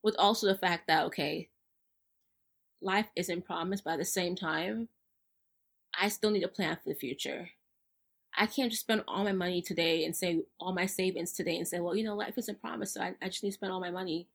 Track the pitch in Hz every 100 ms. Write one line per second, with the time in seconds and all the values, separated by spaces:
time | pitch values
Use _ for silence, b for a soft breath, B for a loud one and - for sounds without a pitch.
0 | 214 - 202 220 202 190 185 170 - 156
1 | 160 - 147 160 165 _ _ _ _ _
2 | _ _ _ _ _ _ _ _ 190 196
3 | 220 - 175 170 - 170 170 196 - 160
4 | 175 - 175 185 165 156 180 220 226 _
5 | _ _ _ _ _ _ _ _ _ -
6 | 202 208 214 208 175 - 170 160 - 151
7 | 127 135 - - 175 _ _ _ _ _
8 | _ _ _ - 214 - 254 220 - 220
9 | - 185 202 190 175 180 - 175 165 165
10 | 160 170 175 170 - _ 180 185 185 -
11 | 185 175 170 - 170 170 175 180 175 190
12 | 220 208 - - 208 208 226 - 208 -
13 | 185 190 190 - 202 196 196 185 180 180
14 | 185 165 175